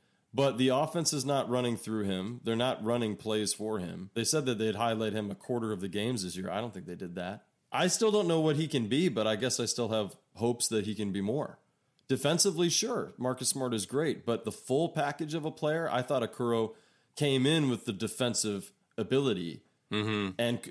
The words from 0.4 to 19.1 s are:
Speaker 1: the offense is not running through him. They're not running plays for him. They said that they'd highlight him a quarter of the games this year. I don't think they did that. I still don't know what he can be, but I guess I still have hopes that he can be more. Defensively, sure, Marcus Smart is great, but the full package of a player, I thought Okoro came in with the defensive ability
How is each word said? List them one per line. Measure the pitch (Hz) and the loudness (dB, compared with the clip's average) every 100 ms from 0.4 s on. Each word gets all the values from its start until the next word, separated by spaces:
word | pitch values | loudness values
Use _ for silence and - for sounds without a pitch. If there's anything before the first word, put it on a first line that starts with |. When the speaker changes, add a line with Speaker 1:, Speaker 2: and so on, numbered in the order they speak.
| 139 117 | 2 4
Speaker 1:
the | 131 | 4
offense | 127 151 175 156 | 4 2 0 0
is | 147 131 | 0 0
not | 139 113 | 0 2
running | 123 123 113 | 0 0 -2
through | 107 110 98 | -2 -2 0
him. | 92 98 120 | -2 -4 -4
They're | 113 113 | -2 0
not | 127 104 | 0 0
running | 107 120 110 98 | 0 0 0 -2
plays | 110 107 101 | -2 0 0
for | - 107 107 | -2 -4 -4
him. | 87 87 95 117 | -4 -8 -8 -2
They | |
said | 113 156 127 | 0 0 0
that | 110 | 0
they'd | 110 101 | 0 0
highlight | 117 110 110 | 0 0 -2
him | 107 101 | -2 -4
a | 98 | -6
quarter | - 120 110 | -4 -2 -2
of | 98 | -4
the | 95 | -4
games | 101 113 120 | -2 -2 -2
this | 92 90 | -4 -6
year. | 92 | -4
I | 95 | -4
don't | 117 | -4
think | 95 82 | -8 -10
they | 87 | -10
did | 90 | -8
that. | 87 90 107 - _ _ | -6 -8 -8 -14 _ _
I | 131 180 | 0 2
still | - 220 | 4 4
don't | 208 175 | 4 4
know | 160 | 4
what | 156 143 | 4 2
he | 156 | 2
can | 139 107 | 0 2
be, | 135 180 | 2 2
but | 113 107 | 2 2
I | 107 | 0
guess | 123 - | 0 0
I | 117 | 0
still | - 113 | 0 0
have | 110 98 - _ 101 | 0 -2 -6 _ -2
hopes | 120 120 - | 0 0 0
that | 110 98 | 0 0
he | 101 | -2
can | 101 | -2
be | 95 | -2
more. | 98 143 - - _ _ _ _ - | -2 -2 -4 -10 _ _ _ _ -4
Defensively, | 131 143 165 202 160 175 | 0 2 4 2 2 2
sure, | - 226 233 73 - | 2 0 -2 -4 -4
Marcus | 123 123 123 | -2 0 -2
Smart | 139 127 | -2 0
is | 113 92 | 0 0
great, | 135 160 - - | 0 0 0 -2
but | 113 107 | -2 -2
the | |
full | - - 135 165 | -8 0 0 2
package | 156 143 147 156 | 0 -2 -2 -4
of | 160 151 | -4 -4
a | |
player, | 147 151 160 160 | -2 0 0 0
I | 127 | -2
thought | 123 135 | 0 0
Okoro | 113 - 120 113 110 - _ _ _ - | 0 -2 0 2 0 -4 _ _ _ 0
came | 143 135 135 | 2 4 4
in | 160 135 | 4 2
with | 113 - | 0 -2
the | |
defensive | 95 110 - 123 101 110 101 - - _ - | -4 -4 0 0 0 0 -2 -6 -14 _ -6
ability | 101 | 0